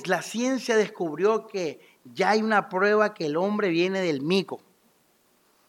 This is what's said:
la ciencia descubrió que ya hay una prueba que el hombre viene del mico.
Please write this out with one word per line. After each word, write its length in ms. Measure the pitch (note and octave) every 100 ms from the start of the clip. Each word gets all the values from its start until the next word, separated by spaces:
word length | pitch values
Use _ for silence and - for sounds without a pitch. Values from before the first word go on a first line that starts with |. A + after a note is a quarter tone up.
| D3
la 160 | F3
ciencia 560 | - A3 B3 C4 - A3
descubrió 680 | G#3 - E3 D3+ G3+ A3 -
que 540 | G3 E3 B2+ - _ B2+
ya 260 | A#2+ F#3+
hay 100 | A3
una 280 | A3 G#3 -
prueba 440 | F#3 G3+ G#3+ G#3
que 120 | G#3 D#3
el 120 | D#3
hombre 320 | G3 G#3 G3
viene 320 | E3 F#3 F#3+
del 200 | F3+ C#3
mico. 400 | D3+ F#3+ D3+ B2+ _ _ _ _ _ _ _ _ _ _